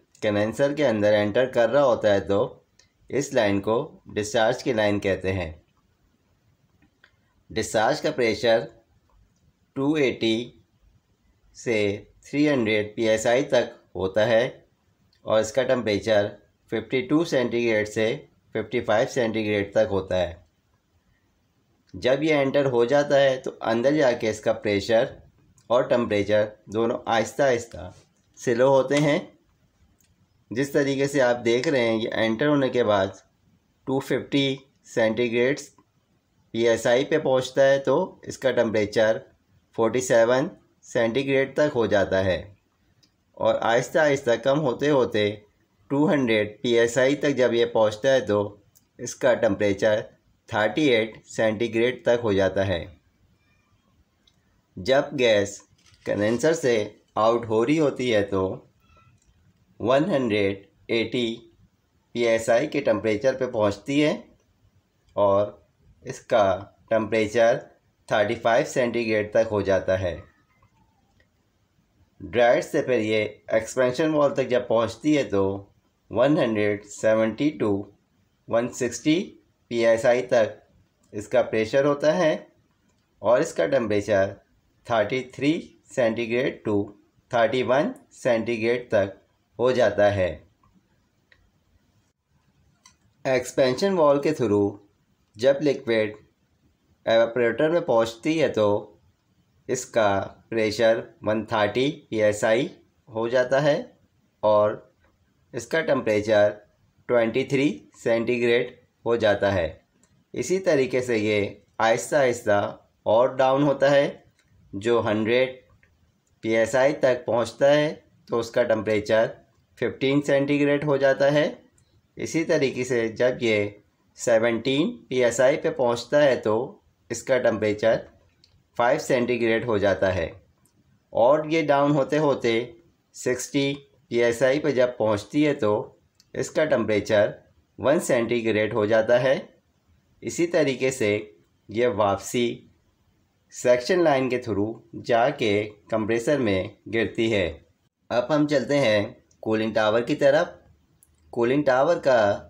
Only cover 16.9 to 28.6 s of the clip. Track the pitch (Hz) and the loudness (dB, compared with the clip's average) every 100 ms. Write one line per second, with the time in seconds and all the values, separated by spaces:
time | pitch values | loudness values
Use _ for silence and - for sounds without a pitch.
16.9 | 131 123 151 165 139 120 117 120 107 107 | -4 0 -2 0 0 0 -2 0 0 -2
17.9 | - 110 143 - _ _ 113 107 120 117 | -2 -2 -2 -10 _ _ -10 -6 -6 0
18.9 | 107 135 135 113 107 107 104 101 - 110 | 0 0 -2 -2 -2 -2 -2 -2 0 0
19.9 | 98 92 92 87 82 _ _ _ _ _ | -2 -2 -2 -4 -6 _ _ _ _ _
20.9 | _ _ _ _ _ _ _ _ _ _ | _ _ _ _ _ _ _ _ _ _
21.9 | 95 117 139 156 147 135 139 135 120 120 | -6 -2 0 0 0 0 0 0 0 2
22.9 | 143 147 139 139 131 - - - 113 123 | 0 2 2 2 0 -6 -8 -4 0 0
23.9 | 151 135 120 110 104 - 110 107 101 - | 2 2 0 -4 -4 -4 -2 -2 -2 0
24.9 | 104 135 - - _ _ _ - 120 139 | 0 0 -6 -20 _ _ _ -2 0 2
25.9 | 127 113 104 98 107 107 - - 104 117 | 0 0 -2 0 0 0 -6 -8 -4 -2
26.9 | 120 - 113 117 - 139 120 - 82 87 | -2 -2 -2 -2 -2 0 0 -4 -14 -16
27.9 | - _ _ _ - - 117 | -18 _ _ _ -8 -4 2